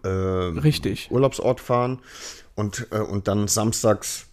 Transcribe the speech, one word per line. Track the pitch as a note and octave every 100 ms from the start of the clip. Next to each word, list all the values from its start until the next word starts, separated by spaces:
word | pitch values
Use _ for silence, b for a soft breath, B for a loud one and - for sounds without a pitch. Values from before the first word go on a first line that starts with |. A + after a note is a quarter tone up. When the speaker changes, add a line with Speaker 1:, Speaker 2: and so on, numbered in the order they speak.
Speaker 1:
äh, | F#2+
Speaker 2:
Richtig. | F#2+ F#2+ F#2 F2+ E2 D3+ C#3+ - - -
Speaker 1:
Urlaubsort | B2 C3+ - B2 B2+
fahren | - B2 B2 C3 B B B B B -
und, | G#2 - A#2+
äh, | G#2+
und | G#2+ G2+ G2
dann | G2+ G#2
samstags | A2 G#2+ - A2+ G2+ - - -